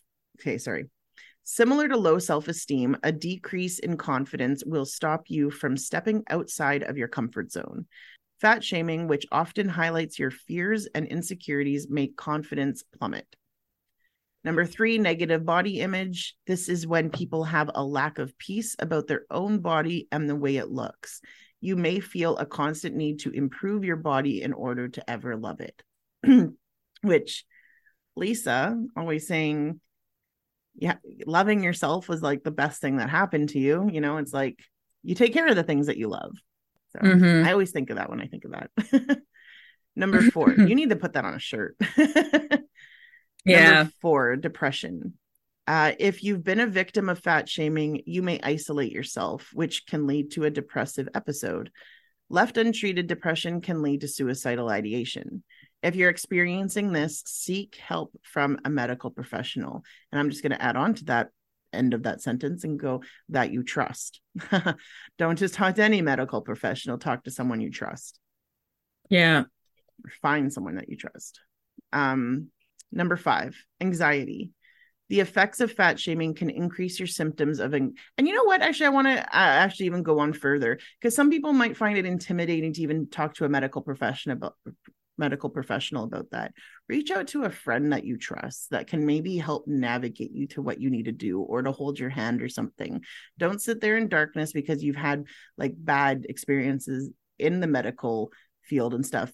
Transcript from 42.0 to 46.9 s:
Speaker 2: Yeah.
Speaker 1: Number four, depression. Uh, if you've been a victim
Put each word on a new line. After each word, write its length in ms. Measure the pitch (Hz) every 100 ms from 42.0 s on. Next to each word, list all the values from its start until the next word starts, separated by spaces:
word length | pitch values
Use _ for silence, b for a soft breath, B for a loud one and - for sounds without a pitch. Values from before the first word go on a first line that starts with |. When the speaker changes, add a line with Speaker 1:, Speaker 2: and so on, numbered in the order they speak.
| 302 302 320 302 302 294 - _ b b b b b _
Speaker 2:
Yeah. 280 | 185 175 165
Speaker 1:
Number 180 | 156 156 -
four, 360 | 170 143 120 131
depression. 800 | 170 - 143 139 - - - - _ _ _ _ -
Uh, 260 | 160 151 -
if 240 | 196 185
you've 220 | 196 196
been 160 | 165 202
a 60 | 233
victim 420 | 185 180